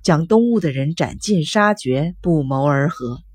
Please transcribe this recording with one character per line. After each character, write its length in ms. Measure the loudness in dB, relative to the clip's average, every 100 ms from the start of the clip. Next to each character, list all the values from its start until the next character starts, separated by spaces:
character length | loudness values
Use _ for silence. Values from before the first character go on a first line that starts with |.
将 240 | 2 0 4
东 240 | 2 4
屋 80 | 0
的 120 | 0
人 220 | -2 -4
斩 240 | -2 -4 -4
尽 280 | -2 0 0
杀 280 | 2 2
绝 420 | 0 -2 -2 -2 -4
不 220 | 0 0
谋 220 | 0 0 2
而 240 | 2 0
合。 300 | -2 -8 -10 -14